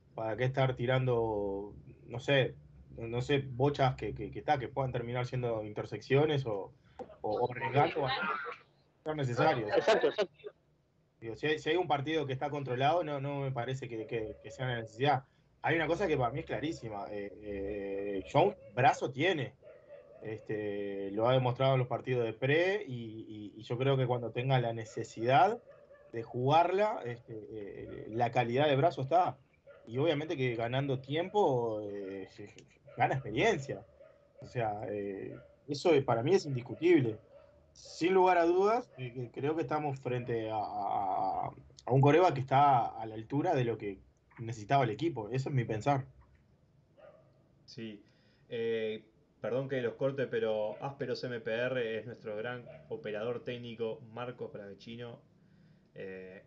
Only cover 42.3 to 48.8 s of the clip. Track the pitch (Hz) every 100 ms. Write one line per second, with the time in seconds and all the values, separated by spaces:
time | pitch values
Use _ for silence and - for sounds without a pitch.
42.3 | 131 113 139 143 127 110 113 110 110 110
43.3 | 143 170 147 117 107 101 95 - _ _
44.3 | - 113 113 104 139 117 104 165 131 104
45.3 | 131 135 135 117 107 143 139 135 - -
46.3 | _ _ _ _ _ _ _ - - _
47.3 | _ _ _ - - 110 104 _ _ _
48.3 | _ _ 120 113 113